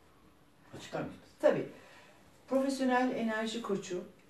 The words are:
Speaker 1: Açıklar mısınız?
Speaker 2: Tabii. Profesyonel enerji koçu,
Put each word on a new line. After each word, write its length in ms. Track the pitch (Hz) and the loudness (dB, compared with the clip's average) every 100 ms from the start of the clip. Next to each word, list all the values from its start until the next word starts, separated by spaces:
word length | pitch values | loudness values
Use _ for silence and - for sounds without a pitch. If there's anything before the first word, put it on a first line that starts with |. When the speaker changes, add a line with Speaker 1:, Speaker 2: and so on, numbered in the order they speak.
| - - - - - - - - | -20 -20 -20 -20 -20 -20 -20 -18
Speaker 1:
Açıklar 240 | - 165 | -8 -6
mısınız? 180 | 160 - - - | -6 -10 -20 2
Speaker 2:
Tabii. 260 | 285 - - - - - - - - - - | 4 4 0 -10 -20 -20 -20 -20 -20 -20 0
Profesyonel 640 | 262 277 262 254 247 254 226 | 0 2 2 2 4 2 0
enerji 460 | 226 220 226 233 | -2 -2 -2 -4
koçu, 420 | - 185 - 180 - - | -2 -4 -4 -8 -8 -16